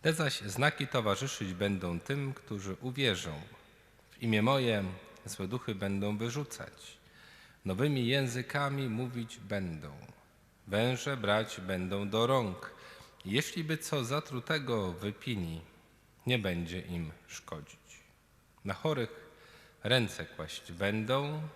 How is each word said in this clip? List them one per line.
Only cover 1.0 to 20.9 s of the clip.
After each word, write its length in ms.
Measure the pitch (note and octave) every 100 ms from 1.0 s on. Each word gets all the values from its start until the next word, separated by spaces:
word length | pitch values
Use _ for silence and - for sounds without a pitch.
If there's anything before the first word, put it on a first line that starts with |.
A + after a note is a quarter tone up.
| G#2+ G2 C3+ - G2
będą 460 | F#2 G2+ G2 F2+ F2
tym, 340 | - C#3+ C#3
którzy 420 | C3+ - G#2 G2 F#2+
uwierzą. 600 | B2+ B2+ C3+ F#2 F2+ D2+ - - - - - - -
W 120 | -
imię 180 | A#2 G#2+
moje 420 | A2 C3+ B2 G#2 F#2+ F#2 - - -
złe 220 | - F#2+
duchy 280 | B2 - G2+
będą 420 | G2 G2 G#2 G#2
wyrzucać. 800 | A#2 B2+ C#3+ - - - - - - - - - - - F#2+
Nowymi 420 | F#2 C#3+ C#3 A#2
językami 840 | C3+ C3+ A#2+ B2 C#3+ C#3+ C#3 C3
mówić 480 | A2 B2+ A#2+ A2+ -
będą. 600 | G2+ G2+ F#2 D#2+ D2+ C#2+ - - - - - _ -
Węże 500 | G2+ A#2+ B2+ - C3+
brać 440 | G2+ G#2 A2 -
będą 480 | F#2 F#2 F2+ G2+ G2+
do 180 | G#2+ A#2
rąk. 440 | C3+ A2 F2 - - - - - - F#2+
Jeśli 380 | A2+ D3+ -
by 140 | D#3 D#3
co 280 | - D3 A#2+
zatrutego 880 | C#3+ - B2+ - D#3 B2+ A2+ F#2+
wypili, 680 | F2 G2+ G2+ - G#2+ E2+ E2 D#2+ - - - _ - -
nie 140 | B2
będzie 400 | G2 F2 E2 F2+
im 320 | F2+ F2 D#2+ - -
szkodzić. 720 | - - D#2 D2 - - - - _ _ _ _ - G#2
Na 80 |
chorych 560 | F#2+ D#3+ C#3+ A2+ - - - - - - -
ręce 420 | G#2 B2+ G#2+ - E2+
kłaść 460 | - D#2+ - -
będą 680 | F2 G2